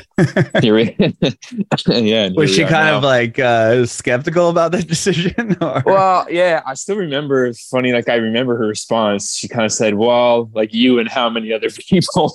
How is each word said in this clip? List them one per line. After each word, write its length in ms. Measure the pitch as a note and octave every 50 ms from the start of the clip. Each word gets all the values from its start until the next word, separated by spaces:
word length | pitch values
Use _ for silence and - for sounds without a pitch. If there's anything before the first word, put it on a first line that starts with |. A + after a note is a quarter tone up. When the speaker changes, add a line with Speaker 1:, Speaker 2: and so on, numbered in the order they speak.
| - _ -
Speaker 1:
<laughs> 440 | - F3 - - G3+ D3 - - -
Speaker 2:
here 140 | - A2+ G#2+
we, 200 | A2 A2+ - -
<laughs> 880 | - G3+ D3+ - - E3 C3+ - _ - - B3 A3+ G3 - - - -
yeah, 380 | - G#2 A#2 A2+ G#2+ A2 A2+ G#2
and 100 | F#2+ F#2
Speaker 1:
Was 160 | D#3+ D3+ C#3
Speaker 2:
here 40 | -
Speaker 1:
she 60 | E3
Speaker 2:
we 40 | D#3
are 40 | C#3+
Speaker 1:
kind 180 | D#3+ D#3 D#3
Speaker 2:
now. 100 | D#3 D#3
Speaker 1:
of, 60 | C#3 C#3
like, 360 | C#3 C3 B2 A#2+ A#2+ A#2 -
uh, 460 | C3 A#2+ A#2+ A2+ A2 A2 A#2 B2+ A#2+
skeptical 640 | A2+ - - - C3 B2 B2 D3 E3+ D#3 F3 F3 E3+
about 220 | E3+ E3+ E3 D#3+ E3+
that 140 | F#3 F3
<laughs> 80 | - E3+
decision? 600 | - - G3 F3+ E3 F3 G#3+ - - A#3+ G#3+ F3+ -
Or? 220 | - D3 B2 C3 B2+
Speaker 2:
Well, 420 | - F#3+ F#3+ F#3+ F#3+ F#3 - - -
yeah, 320 | D#3+ F3 F3+ F3+ E3 D3+ -
I 100 | C3 C3+
still 220 | - - - G3
remember. 500 | G#3+ F#3 D#3 C3+ C#3 D3+ C3+ C#3 C3 B2+
It's 200 | B2 A#2 - -
funny, 240 | - - B2+ B2+ B2+ B2
like, 140 | A#2+ - -
I 60 | A#2+
remember 400 | A#2 A2+ A2 A2 A#2 C3 B2+ A#2+
her 100 | A#2 A2+
response. 680 | G#2+ G#2+ - - - A#2 A2+ A2 G#2 G2+ G2 - - -
She 120 | - -
kinda 240 | G#2 - A#2+ A2 G#2
said, 240 | - - A#2 G#2+ G#2
"Well, 560 | G2+ A2+ A#2+ A#2+ A#2+ B2 B2 A#2+ A#2 A#2 A2 A2
like, 180 | A2 A2 G#2+
you 280 | A2 A2+ B2 B2+ B2+ A#2+
and 100 | A2+ A2+
how 200 | - C3+ A#2+ A#2
many 220 | A2+ A#2 A2 A2
other 180 | A2+ A2 A2+ A2+
<laughs> 200 | A2 - - -
people 420 | - F3 D3 - - F3+ D3+ C#3+ -